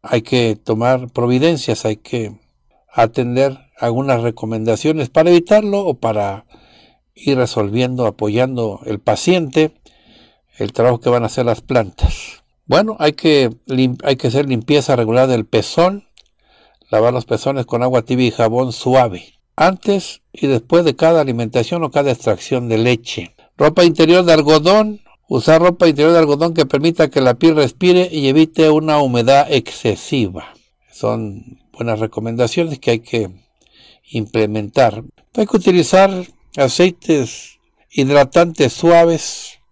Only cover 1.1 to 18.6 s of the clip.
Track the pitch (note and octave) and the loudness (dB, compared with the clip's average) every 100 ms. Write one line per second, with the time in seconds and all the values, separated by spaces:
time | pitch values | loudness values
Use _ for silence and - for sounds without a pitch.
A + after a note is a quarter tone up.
1.1 | - A#2+ B2+ D#3 D#3 - A2+ A2 G#2+ - | -4 0 0 0 -2 -4 -4 -4 -8 -8
2.1 | B2 G#2+ G#2 _ _ _ _ _ - A2+ | -8 -8 -12 _ _ _ _ _ -2 0
3.1 | A#2+ A#2+ B2 C#3 C3+ _ _ A#2+ A#2 C#3 | 0 -4 0 -2 -4 _ _ -4 -4 -2
4.1 | A#2+ A#2+ A2+ A2 A2 A2 A2 D#3 D#3 B2+ | -2 -2 -6 -8 -6 -4 -2 -2 -4 -2
5.1 | D#3+ E3 F3 E3+ G#3 G#3+ G3+ F#3+ C3 A2+ | 0 4 2 4 0 2 -4 -4 -4 -4
6.1 | G#2+ G2+ G2+ _ _ _ _ _ _ _ | -4 -4 -8 _ _ _ _ _ _ _
7.1 | _ - C3 B2 - G2+ A2+ B2+ B2+ A#2 | _ -4 -2 -2 -2 -4 -2 -4 -2 -4
8.1 | - G#2+ G#2+ C3 B2+ A2 G2+ - G#2 - | -4 -4 -2 -2 -4 -6 -8 -10 -6 -4
9.1 | G#2+ - F3+ D#3 D#3+ D#3 _ _ _ _ | -2 0 -2 0 0 0 _ _ _ _
10.1 | _ _ _ _ _ G#2 - A#2 A#2+ B2+ | _ _ _ _ _ -8 0 0 0 0
11.1 | B2 A2+ - A#2+ A2 - B2 G2 - - | -2 -2 -4 -2 -4 -2 -2 -2 -4 -4
12.1 | - - - _ _ - D3 A3 G#3+ D#3 | -4 -12 -20 _ _ -2 0 0 -2 -2
13.1 | D3 E3 D3 B2 A#2+ - B2+ C3 B2+ D3 | 0 2 2 2 -4 -6 -2 -2 -2 -4
14.1 | C3+ C3 B2+ C#3 A#2+ A2+ D3 C3+ B2 A2 | -2 0 -2 -2 -4 0 -2 0 -2 0
15.1 | A#2+ C3 A#2+ G#2 A2+ - - F3+ G3+ _ | 2 2 0 -2 -4 -2 0 0 -2 _
16.1 | _ _ _ _ _ _ _ _ G#2+ A#2 | _ _ _ _ _ _ _ _ 0 0
17.1 | B2 A#2 A2 - C#3 A#2+ A#2+ B2 B2+ A2 | -2 -4 -4 -4 -6 -4 -4 0 -2 -2
18.1 | B2+ B2 - A2+ A#2+ | -2 -2 0 -2 0